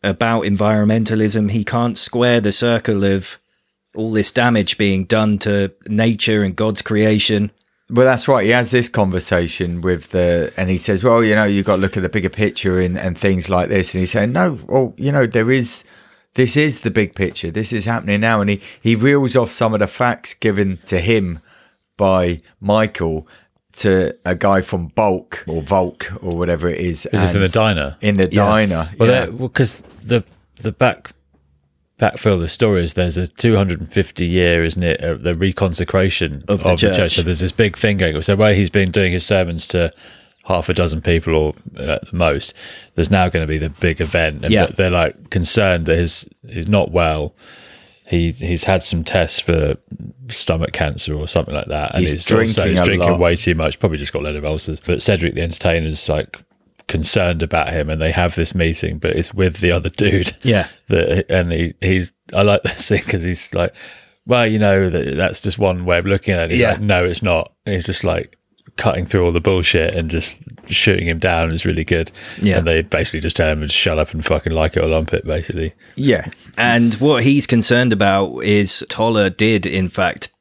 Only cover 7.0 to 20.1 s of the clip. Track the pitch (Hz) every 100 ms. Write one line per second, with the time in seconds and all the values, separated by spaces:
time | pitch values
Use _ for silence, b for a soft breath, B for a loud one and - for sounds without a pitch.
7 | 107 107 - 104 101 _ _ _ _ 120
8 | 127 123 - 131 101 120 117 123 120 -
9 | 98 90 - 92 85 - 87 87 90 87
10 | - 92 87 85 78 - 92 92 - 98
11 | 120 117 113 107 107 101 98 95 95 101
12 | 92 107 92 - 107 - 95 92 90 92
13 | 92 87 101 95 85 90 87 98 90 92
14 | 92 113 104 143 180 123 73 135 123 -
15 | 135 143 117 120 113 131 117 - - b
16 | b b b - 127 143 151 117 117 107
17 | 104 - 95 - 85 85 107 117 101 117
18 | 104 101 113 110 101 101 B B 113 113
19 | 127 143 131 127 117 - 113 107 98 -
20 | 123